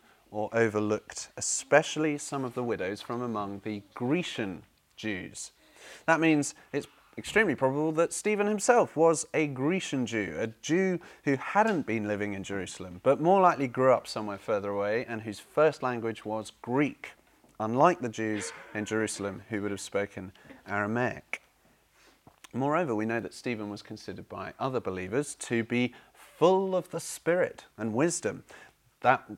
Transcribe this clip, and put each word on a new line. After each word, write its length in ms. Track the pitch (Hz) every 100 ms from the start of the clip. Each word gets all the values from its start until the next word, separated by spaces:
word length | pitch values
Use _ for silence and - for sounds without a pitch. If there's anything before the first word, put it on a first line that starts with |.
| _ _ _
or 200 | 107 107
overlooked, 720 | 117 113 104 107 107 - - - -
especially 800 | - - - 143 160 151 156 147
some 280 | - 139 127
of 80 |
the 100 | 123
widows 380 | 120 95 92 104
from 200 | - 120
among 380 | 120 107 101 101 110
the 160 | 104 -
Grecian 680 | - 123 175 165 - 101 85 - _ _ -
Jews. 560 | 107 95 87 - - _ _ - - - -
That 160 | 160
means 340 | 160 151 139 - -
it's 160 | 139 - _ _ -
extremely 360 | - 208 202
probable 380 | 120 131 143 160
that 220 | 160 170
Stephen 340 | - 214 202 208
himself 480 | 214 - 240 - 147
was 320 | 165 151 -
a 120 | 156 151
Grecian 600 | 127 143 185 - 135 113
Jew, 280 | 110 92 78
a 80 | 113 -
Jew 380 | - 175 190 175 - - 143
who 100 | 131
hadn't 500 | - 202 226 180 113
been 220 | 110 104
living 260 | 101 104
in 100 | 98
Jerusalem, 580 | 92 98 87 - 92 90
but 160 | 131 139
more 220 | 160 196
likely 260 | 180 135 135
grew 240 | 127 131
up 160 | 117 -
somewhere 300 | 117 107 98
further 320 | - 104 101
away 360 | 101 101 117 117
and 160 | 113
whose 180 | 110 98
first 440 | - - 151 143
language 400 | 127 120 110 110
was 300 | 107 110 107 -
Greek, 500 | 120 131 143 - - - _ _ _ -
unlike 400 | 110 123 170 170
the 80 | 123
Jews 460 | 107 110 104 - - -
in 120 | 107 104
Jerusalem 580 | 110 107 - 98 95 -
who 120 | 107
would 100 | 101
have 100 | 98
spoken 500 | - 98 101 98 95 - - - 92
Aramaic. 760 | 101 104 117 123 - - - _ _ _ _ _ _ _ _ - _ -
Moreover, 420 | 120 139 160 160 107
we 100 | 110
know 140 | 117
that 140 | 95
Stephen 360 | - 127 110 104
was 120 | 104
considered 480 | - 110 - 95 -
by 240 | 98 98 -
other 220 | 131 123
believers 560 | 98 92 92 123 147 -
to 300 | - 117 113
be 280 | 120 123 - -
full 600 | - - - 170 190 190
of 180 | 185 -
the 100 | 165
Spirit 640 | - - 165 180 135 - - -
and 160 | 110
wisdom. 520 | 113 170 165 104 - - - - _ _ _
That 240 | 120 131 -